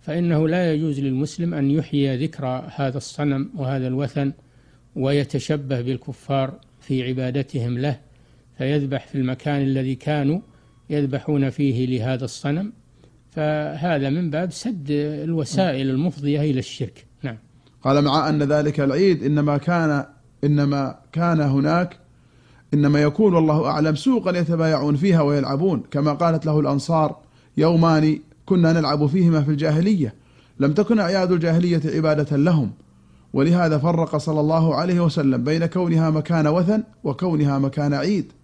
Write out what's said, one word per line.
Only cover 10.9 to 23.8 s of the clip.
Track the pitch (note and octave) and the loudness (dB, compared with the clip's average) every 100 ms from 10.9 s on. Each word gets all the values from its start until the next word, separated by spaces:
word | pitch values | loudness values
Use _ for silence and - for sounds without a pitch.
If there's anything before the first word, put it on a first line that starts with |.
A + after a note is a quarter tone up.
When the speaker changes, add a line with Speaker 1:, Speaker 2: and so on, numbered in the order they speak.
| D3 C#3 C#3 - D3 C3+ | -2 -2 -4 -2 0 0
Speaker 1:
فيه | - C#3+ A#2+ | 0 -2 0
لهذا | B2+ B2+ A#2+ B2+ | -2 -2 -2 -4
الصنم، | B2 - C#3+ D#3 G#3 - _ _ - _ _ | -6 -8 -4 -4 -6 -12 _ _ -20 _ _
فهذا | - D3+ D3+ D3+ C#3+ F3 D3+ C3+ | -4 -2 -2 -4 -6 -2 0 0
من | D#3 E3+ | -2 -2
باب | D3+ F3+ | -4 -4
سد | - A#3+ G3 C#3 D3 D3 D3+ | -6 -8 -8 -4 -4 -2 -6
الوسائل | D#3 E3 C#3+ - F#3 C3+ C3+ | -4 -4 -2 0 0 0 -2
المفضية | C3 F3 C#3+ C#3+ D3 | 0 -2 -2 -2 0
إلى | D3+ C3 | 0 -2
الشرك. | - - A2 - - _ | -4 -8 -10 -10 -20 _
نعم. | C3+ A2 _ - _ _ | -12 -12 _ -20 _ _
Speaker 2:
قال: | C3 C#3+ | 0 2
"مع | C#3+ D3 D3 | 2 2 0
أن | D3+ | 0
ذلك | C#3+ D3+ D3+ D3 | 2 2 0 0
العيد | C#3 C#3 G3 E3+ | 0 2 2 2
إنما | C3+ D3+ D3 C#3+ | 0 0 0 0
كان، | F3 F3 D#3+ C#3+ - - _ _ | 0 0 2 0 -4 -16 _ _
إنما | D3 D3 C#3+ C#3 C3 - _ | 0 2 2 0 -4 -8 _
كان | D#3+ E3+ D#3+ | -2 0 2
هناك، | C#3+ C#3 D3 E3+ F3 - _ _ _ _ _ - _ | 2 2 2 0 -2 -8 _ _ _ _ _ -20 _
إنما | D3 C#3+ D3 | 2 4 4
يكون | D3 D3 G#3+ | 2 4 4
والله | E3+ D#3+ D3+ | 4 4 2
أعلم | C#3 D3+ | 0 0